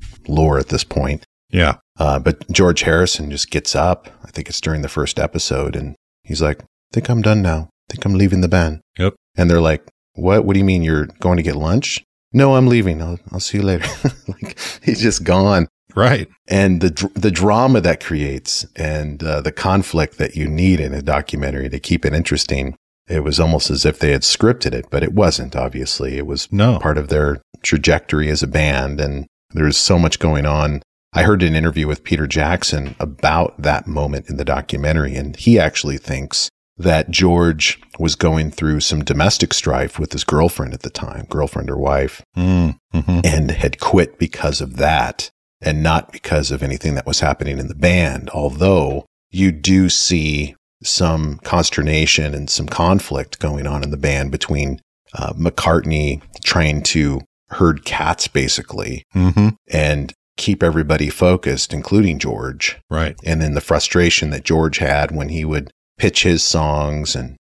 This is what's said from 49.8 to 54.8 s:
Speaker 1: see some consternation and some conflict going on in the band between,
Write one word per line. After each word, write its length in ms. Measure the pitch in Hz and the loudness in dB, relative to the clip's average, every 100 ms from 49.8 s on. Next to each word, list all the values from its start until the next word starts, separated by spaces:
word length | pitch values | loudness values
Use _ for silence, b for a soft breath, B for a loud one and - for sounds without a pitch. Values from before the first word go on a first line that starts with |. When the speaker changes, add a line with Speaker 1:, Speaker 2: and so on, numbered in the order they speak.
| 90 | 4
Speaker 1:
see 640 | - - 87 78 73 73 - _ _ | 2 0 0 0 -2 -4 -10 _ _
some 560 | - - 87 80 76 71 | -6 0 0 0 -2 -6
consternation 920 | - 87 - - 73 78 78 - 76 | -2 0 0 0 0 2 2 2 0
and 140 | 73 71 | -4 -6
some 180 | - - | -6 -4
conflict 720 | - 85 98 - 69 67 - | 0 2 2 0 -6 -8 -6
going 260 | 76 73 69 | -4 -4 -4
on 160 | 71 | -4
in 80 | 71 | -4
the 60 | 71 | -4
band 340 | 71 69 69 | -2 -2 -4
between, 480 | 67 - 73 69 65 | -6 -4 -4 -4 -6